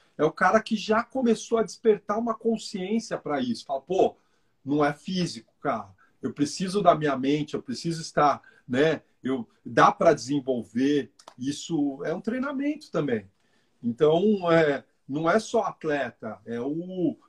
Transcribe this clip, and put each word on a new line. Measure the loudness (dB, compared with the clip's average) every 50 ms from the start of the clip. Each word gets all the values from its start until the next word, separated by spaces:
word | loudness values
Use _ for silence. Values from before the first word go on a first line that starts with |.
| _ _ _
é | 0 0
o | 0
cara | 2 2 2 4 4 4
que | 2 2 -4
já | -4 -2 0 0 0 0
começou | _ -4 -2 2 2 0 0 -2 -2 -2
a | -2 -2
despertar | -2 -4 0 2 2 2 2 _ -4 -4
uma | -2 -2 -4 -4
consciência | -2 -2 -2 -2 -2 -4 -8 -8 -6 -4 -2 -2 -2 -4 -4 -8
pra | -8 -6 -4 -4 -2
isso. | -2 -2 -4 -6 -6
Fala, | -8 -8 -6
pô, | -4 -2 2 2 2 2 0 _ _ _ _ _ _ _ _ _ -6
não | -2 0 2 2
é | 2 0
físico, | -4 -8 -6 -2 -2 -2 -2 -4 -10 -16 _ _ _
cara. | -6 -4 -4 -4 -6 -12 -18 _ _ _ _ _
Eu | -10 -6 -4
preciso | -2 -4 -2 -2 -6 -6 -4 -2 2
da | 4 4 4
minha | 4 4 -2 -2
mente, | 0 0 0 0 0 0 -4 -6
eu | -8
preciso | -8 -8 -10 -6 -6 -6 -6 -6
estar, | -8 -4 0 2 4 2 2 0 _ -20 _ _ _
né? | -4 0 2 2 2 2 -2 _ _ _ _ -6
Eu, | -4 -4 -4 -6 _ _ _ -10
dá | -2 2 4 4 4
pra | 4 4 4 4 4
desenvolver. | 2 0 -4 -4 -2 0 -2 -2 -2 -4 -6 -2 0 0 2 2 0 -2 -4 _ _ -20 -20 -14
Isso | -10 -8 -8 -8 -8 -6 -4 -2 -2 0 -2 -2 -6 -6
é | -6 -6
um | -6
treinamento | -6 -6 -4 -4 -4 -4 -4 -4 -2 -4 -4 -6 -8 -6
também. | -4 -4 -2 -2 -4 -6 -8 -12 _ _ _ _ _ _ _ _ _ _ -6
Então, | -6 -2 2 4 4 4 4 4 2 2 2 2 4
é, | 4 6 4 4 0 -2 -6 _ _ _ _
não | -6 -4 -2 0 2
é | 2 2
só | 0 0 -2 -2 0
atleta, | -2 -4 -6 -4 -4 -2 -2 -4 -6 -8 -10 -12 -12 -12 -12 -12
é | -10 -8 -6
o, | -6 -6 -6 -6 -8 -8 -4 -2 -2 -2 -2 -4 _